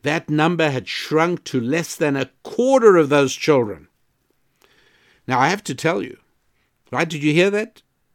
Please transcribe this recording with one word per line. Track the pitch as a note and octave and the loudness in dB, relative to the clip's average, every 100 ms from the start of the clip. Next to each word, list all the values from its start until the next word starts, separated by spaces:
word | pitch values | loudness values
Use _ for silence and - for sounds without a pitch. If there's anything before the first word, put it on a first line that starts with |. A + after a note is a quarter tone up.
that | C#3+ E3 - | -4 -4 -4
number | D3+ D#3+ E3+ D#3 | -2 0 0 -2
had | C3 G2 | -2 -8
shrunk | - - D3+ E3+ E3+ - | -12 -2 0 0 -2 -4
to | C3 | -4
less | A#2 D#3+ E3 - | -2 -4 -6 -4
than | D3+ C#3 | -2 -2
a | C3 _ | -6 _
quarter | - - B3+ C4+ A3+ F3 | -8 -2 2 6 8 6
of | C#3+ | 4
those | C#3+ C3+ | 2 2
children. | - - C#3+ A2 E2+ - _ _ _ _ _ _ _ _ _ _ _ _ _ - | -2 0 0 0 -8 -18 _ _ _ _ _ _ _ _ _ _ _ _ _ -4
Now, | B2+ | 0
I | C#3 | 0
have | G#3 | -2
to | - C3 | -6 -4
tell | D#3+ G3 | -2 -2
you, | - - _ _ _ _ _ _ _ | -6 -14 _ _ _ _ _ _ _
right? | B2 E3+ | -6 -4
Did | D#3+ | -2
you | D3+ | 0
hear | D#3 F#3+ | 2 2
that? | G#3 A3 _ _ _ _ | 0 -6 _ _ _ _